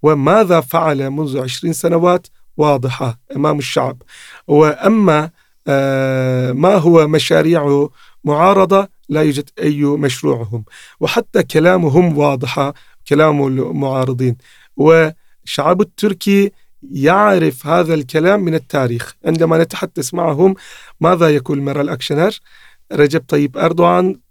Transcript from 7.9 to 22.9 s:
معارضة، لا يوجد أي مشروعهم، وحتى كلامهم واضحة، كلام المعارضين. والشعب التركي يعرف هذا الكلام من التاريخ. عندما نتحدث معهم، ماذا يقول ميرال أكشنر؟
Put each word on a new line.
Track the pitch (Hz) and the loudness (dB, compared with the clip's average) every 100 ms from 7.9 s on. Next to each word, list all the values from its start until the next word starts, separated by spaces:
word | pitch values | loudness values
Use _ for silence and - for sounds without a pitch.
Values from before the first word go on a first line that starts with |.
| - - - | -6 -20 -12
معارضة، | 147 147 175 196 190 196 196 _ _ | -4 2 2 4 2 2 0 _ _
لا | 151 | -2
يوجد | 156 139 143 - | 0 -2 -8 -6
أي | 151 147 | -4 0
مشروعهم، | 143 147 143 127 147 127 110 117 107 - - _ | -2 0 -2 -4 -4 -4 -6 -10 -12 -20 -20 _
وحتى | 165 - - - | -4 -4 -4 -4
كلامهم | 170 156 165 185 165 135 180 147 | 0 2 2 2 2 2 2 2
واضحة، | 147 139 131 135 139 143 - - - | 0 -2 -4 -4 -4 -6 -20 -20 -4
كلام | 143 156 147 139 | 2 2 2 -2
المعارضين. | 131 127 160 139 131 131 127 127 117 _ - _ - | -4 -4 -4 -4 -4 -4 -2 -2 -4 _ -20 _ 0
والشعب | 147 165 156 160 - _ - - 147 185 | 4 4 2 -4 -20 _ -14 -4 0 0
التركي | 208 - 208 190 - 196 196 - _ - - | -2 -2 -4 -2 0 2 0 -4 _ -20 -14
يعرف | - 139 185 214 190 160 131 147 | -2 2 4 4 2 0 -4 -2
هذا | 170 165 | 0 0
الكلام | 160 131 160 170 208 | -2 -2 -2 0 0
من | 180 160 | 0 -4
التاريخ. | - 147 127 117 - - - | -4 -4 -2 -4 -10 -10 -4
عندما | 165 160 165 | -2 0 0
نتحدث | 165 - 190 - 131 | 0 -4 -10 -8 -8
معهم، | 175 170 143 190 190 - - - - | -4 -4 0 0 0 -10 -20 -20 -4
ماذا | 160 175 165 | 0 2 2
يقول | 147 127 143 | 0 -2 -4
ميرال | 139 139 143 | -4 -4 -4
أكشنر؟ | 139 - 147 180 214 _ - - _ _ | -6 -6 -2 -2 -4 _ -20 -20 _ _